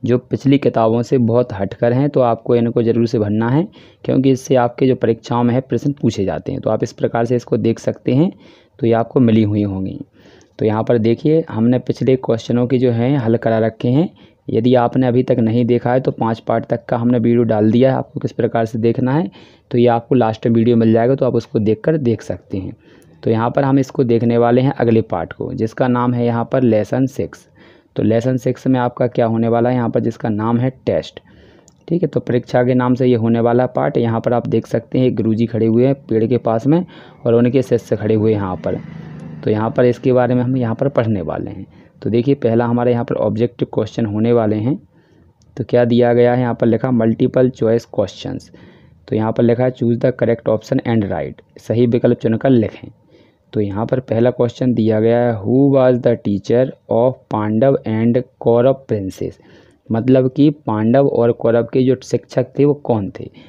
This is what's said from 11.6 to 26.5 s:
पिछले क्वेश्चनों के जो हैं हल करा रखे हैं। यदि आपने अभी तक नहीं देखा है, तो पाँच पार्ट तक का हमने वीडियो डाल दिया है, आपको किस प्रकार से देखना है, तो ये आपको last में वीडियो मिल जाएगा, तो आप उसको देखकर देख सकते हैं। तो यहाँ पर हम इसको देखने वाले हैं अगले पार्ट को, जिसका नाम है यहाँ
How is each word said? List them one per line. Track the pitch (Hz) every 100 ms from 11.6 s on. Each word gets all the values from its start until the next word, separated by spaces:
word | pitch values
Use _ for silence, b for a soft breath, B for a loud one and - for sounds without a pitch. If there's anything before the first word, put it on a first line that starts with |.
| 117 127
पिछले | - 117 123 131
क्वेश्चनों | - 117 - 120 123
के | 131
जो | 127
हैं | 117 120 143
हल | 110 113
करा | 113 113
रखे | 110 - 123
हैं। | 127 175 b b b -
यदि | 113 120 123
आपने | 117 127 127
अभी | 120
तक | 131 127
नहीं | 110 117 117
देखा | 120 120
है, | 127
तो | 131
पाँच | - 113 113
पार्ट | - 113 117
तक | 120 -
का | 123
हमने | 117 123
वीडियो | 117 117
डाल | 117 110 107
दिया | 120 131
है, | 127
आपको | 127 123
किस | 120
प्रकार | - 117 117 113
से | 117
देखना | 117 117 127
है, | 139 190 B B B _
तो | 120
ये | 120
आपको | 117 - 131
last | 113 110 123
में |
वीडियो | 117 113 117
मिल | 113
जाएगा, | 113 117 135
तो | 131
आप | 117
उसको | - 120
देखकर | 104 107 - 160
देख | 123 110
सकते | - 95 _ 98
हैं। | 95 - b b b b
तो | -
यहाँ | 113 117
पर | 123
हम | 139 135
इसको | 131 -
देखने | 127 117 117 117
वाले | 117 123
हैं | 131
अगले | - 117 113
पार्ट | - 90 85
को, | - -
जिसका | - 110 - 127
नाम | 123 123
है | 120 120
यहाँ | 117 117